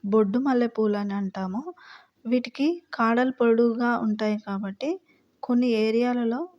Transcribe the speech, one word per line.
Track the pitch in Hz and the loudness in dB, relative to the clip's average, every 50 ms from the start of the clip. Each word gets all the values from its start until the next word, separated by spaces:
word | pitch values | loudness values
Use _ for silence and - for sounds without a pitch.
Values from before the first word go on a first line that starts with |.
| - | -2
బొడ్డు | 202 202 220 214 196 202 247 | 2 2 4 4 4 0 0
మల్లె | 269 285 262 247 240 | 0 2 2 2 0
పూలు | 226 233 - 220 208 208 | 0 0 0 0 0 0
అని | 202 208 202 196 | -2 -4 -4 -4
అంటాము. | 202 202 190 - 196 190 185 190 233 294 349 349 _ - - - - _ _ _ _ _ | -4 -4 -6 -6 -6 -6 -6 -6 -8 -8 -10 -14 _ -20 -20 -20 -20 _ _ _ _ _
వీటికి | 226 247 254 247 247 _ - 277 311 349 339 _ _ - | 0 0 0 0 -4 _ 0 0 0 0 -2 _ _ -2
కాడలు | - 233 226 233 240 254 262 254 | 0 2 2 4 2 2 0 0
పొడువుగా | _ 240 233 226 226 240 233 226 233 240 240 240 | _ 4 4 4 4 4 2 2 0 0 0 0
ఉంటాయి | - - 220 214 214 220 214 208 | 0 0 -2 -2 -2 -2 -2 -2
కాబట్టి | 214 - 202 196 196 214 196 196 _ 262 294 370 381 _ _ _ _ _ _ _ _ - | -4 -4 -6 -6 -6 -6 -8 -8 _ -4 -4 -4 -6 _ _ _ _ _ _ _ _ -4
కొన్ని | - 247 240 247 247 226 | 0 0 2 2 2 2
ఏరియాలలో | 214 220 220 220 233 240 247 247 247 240 226 233 262 339 359 - | 2 2 2 2 2 2 0 0 0 -2 -2 -2 -4 -6 -8 -12